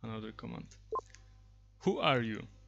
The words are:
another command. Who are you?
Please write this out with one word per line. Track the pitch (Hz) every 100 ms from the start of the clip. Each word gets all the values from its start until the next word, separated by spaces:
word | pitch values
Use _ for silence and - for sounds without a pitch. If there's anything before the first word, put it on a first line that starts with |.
another | 113 110 107
command. | 110 117 117 - - - - - - - - - - - -
Who | - 196
are | - 135
you? | 113 107 - -